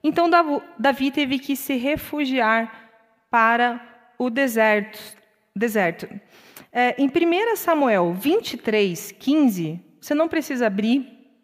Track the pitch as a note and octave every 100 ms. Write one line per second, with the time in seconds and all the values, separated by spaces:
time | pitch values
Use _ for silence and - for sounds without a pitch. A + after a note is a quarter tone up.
0 | D4+ E4+ E4+ E4+ D#4+ C#4+ - - B3+ C4
1 | C4+ C#4 C#4 C4+ C4+ C#4 - C4 C4 D4+
2 | - D4 C4+ C4 A3 A3+ A3+ - - _
3 | _ _ _ A#3 A3+ A#3 A#3+ A#3+ - -
4 | _ _ B3 A#3 C4+ A3+ A3 G#3 G#3 -
5 | - - _ _ _ G3 A#3 G#3 F3+ E3+
6 | - G3+ _ - - - - A#3+ B3 -
7 | C#4 E4+ E4+ F4 A4+ G#4+ - D#4+ C4+ G3+
8 | F3 F3+ C#4 G4+ - B3 - G#3+ G3+ E3
9 | - - - D4+ C4+ F#3 D#3+ F3 - _
10 | - D4+ E4 E4 - C4 A3+ G3 A3 C4+
11 | B3 - _ _